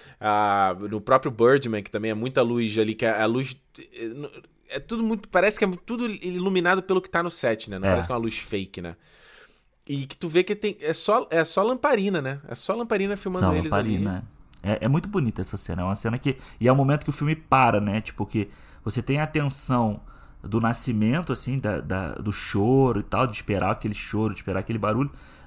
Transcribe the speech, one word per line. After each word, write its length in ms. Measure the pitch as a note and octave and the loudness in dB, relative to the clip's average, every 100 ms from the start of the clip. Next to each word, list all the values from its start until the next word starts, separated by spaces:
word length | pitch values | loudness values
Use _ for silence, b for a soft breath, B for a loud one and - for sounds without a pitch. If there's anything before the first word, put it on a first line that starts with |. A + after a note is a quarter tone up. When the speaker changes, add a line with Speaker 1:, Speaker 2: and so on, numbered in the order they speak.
| B B | B B
Speaker 1:
a, 540 | G#2+ G#2 G#2 G2+ F#2+ F#2 | 0 2 4 4 2 0
no 220 | G2+ G#2+ | -6 -6
próprio 300 | G2 C3 C#3 | 2 2 2
Birdman, 500 | A2 A#2 C#3 B2+ G#2 | 4 6 6 2 -6
que 80 | F#2+ | -6
também 220 | G#2+ A2 | -6 -4
é 20 | |
muita 300 | G#2+ B2 C3+ | -4 -2 0
luz 340 | A#2 A#2+ A2+ G#2+ | 0 0 0 0
ali, 160 | G#2+ | 0
que 120 | G#2+ A2+ | 0 -2
é 160 | G#2+ | 2
a 40 | A2 | 0
luz, 340 | A#2+ C3+ - _ - - A#2+ A2+ B2+ D3 - - _ _ | 0 -4 -10 _ -20 -20 -12 -12 -10 -14 -16 -20 _ _
é, 60 | C3+ | -12
é 40 | |
tudo 220 | - A#3 | -6 -2
muito, 260 | A3+ A3 - | -2 -2 0
parece 300 | F3+ G3 G#3 | 2 4 4
que 80 | G3+ | 0
é 40 | F3+ | -2
tudo 220 | - A#3 A#3+ | -6 -4 -4
iluminado 760 | G#3 F3+ F3+ F#3+ F#3 F3 F#3 | -4 -6 -2 2 2 4 2
pelo 180 | F#3 F#3 | 2 0
que 80 | - | 0
tá 140 | E3+ | -2
no 60 | E3+ | -2
set, 400 | - B2 A2 - | 0 0 0 -4
né? 80 | F#2+ | -2
Não 80 | G2 | 2
Speaker 2:
É. 20 | |
Speaker 1:
parece 160 | F2+ E2+ | 2 0
que 40 | |
é 40 | A#2+ | -2
uma 60 | |
luz 160 | A2+ - | -2 -6
fake, 440 | - G#2 F#2 - | -4 -4 -4 -8
né? 140 | F2 E2+ b b b b b b b _ - | -12 -12 b b b b b b b _ -8
E 180 | C#3 C3+ | -8 -8
que 100 | - | -8
tu 140 | E3+ | 0
vê 140 | E3 | 2
que 120 | F#3 G#3 | 2 -2
tem, 220 | G#3+ - | -4 -2
é 140 | D3+ | -4
só, 340 | D#3+ - A3+ - | -2 2 2 2
é 120 | E3 | 2
só 200 | D#3+ - | 2 2
lamparina, 580 | A3 B3+ D4 A3+ G3 F3+ | 2 2 2 2 2 0
né? 180 | C3+ C#3 - | -2 -8 -10
É 60 | |
só 220 | - - A3 | -6 -4 -4
lamparina 420 | A#3 G#3 G3 G3 | 0 0 0 -4
filmando 300 | G3 F3+ F#2 | -4 2 2
Speaker 2:
Só 60 | F2+ | 2
Speaker 1:
eles 160 | - | 0
Speaker 2:
lamparina, 400 | G2+ A2 F#2+ G2+ | 0 0 0 -2
Speaker 1:
ali. 80 | F#2 | -4
Speaker 2:
é. 140 | - - - - | -10 -18 -20 -8
É, 160 | G2 G#2 | -4 0
é 60 | A2 | 2
muito 200 | D3+ F#3+ | 2 2
bonita 320 | G#3 A#2+ - | 0 0 -2
essa 160 | F#2 F2+ | -6 -6
cena, 280 | - E2+ | -6 -4
é 20 | F2+ | -2
uma 100 | G2 | -2
cena 220 | A2+ A#2+ | -2 -2
que, 180 | C#3 C3 B B | -2 -4 B B
e 80 | A#2 | 4
é 40 | |
o 40 | C3+ | 6
momento 280 | C3+ D3 | 4 2
que 60 | - | -2
o 20 | |
filme 220 | - D3 D#3 | -2 -2 -2
para, 440 | - C3+ A#2+ G#2+ | 2 4 6 4
né? 220 | G#2 G#2 | 0 -2
Tipo, 240 | - - G2+ | -4 -8 -4
que 240 | A2 G2+ b b b | -2 -4 b b b
você 200 | C3+ B2 | -4 -2
tem 180 | A2+ C#3 | 0 0
a 60 | D3+ | 0
tensão 720 | D3+ C#3+ C3+ - B2 A2 G#2 b b b b | 0 0 0 2 2 0 -2 b b b b
do 180 | - A2+ | -4 0
nascimento, 720 | A2+ A#2 - A2 G#2+ D#3 E3+ | 2 0 0 2 2 2 -2
assim, 260 | A#2+ - C3+ | -4 -4 -2
da, 200 | G#2 F2+ | -2 -4
da, 320 | - F#2+ F2 | -2 -4 -4
do 180 | - G#2 | -4 -6
choro 680 | G2+ - G2+ G#2+ C3+ C3 G#2 | -6 -2 0 4 6 4 2
e 40 | |
tal, 240 | G#2 G2+ B2+ | -2 0 0
de 80 | G#2+ | -2
esperar 360 | - G2 F#2 | -2 0 0
aquele 220 | A2+ A2 | 0 -4
choro, 400 | G#2 - G#2 A2 | -6 -4 -2 0
de 60 | F#2+ | -2
esperar 200 | - F#2 | -4 -4
aquele 200 | F#2+ A2+ | -4 -2
barulho. 320 | G#2 A2 C#3 B B B | 0 0 -2 B B B